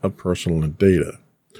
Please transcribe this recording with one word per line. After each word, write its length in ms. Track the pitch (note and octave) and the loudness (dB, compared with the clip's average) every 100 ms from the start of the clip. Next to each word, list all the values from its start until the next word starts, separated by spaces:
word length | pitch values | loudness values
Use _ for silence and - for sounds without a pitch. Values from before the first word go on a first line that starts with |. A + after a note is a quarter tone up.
of 140 | G2 - | -8 -6
personal 500 | F#2 F2+ - D#2+ D#2 | -6 -4 -2 -2 -2
data. 480 | - G2 F2 C#2+ - _ _ _ | 2 4 4 0 -10 _ _ _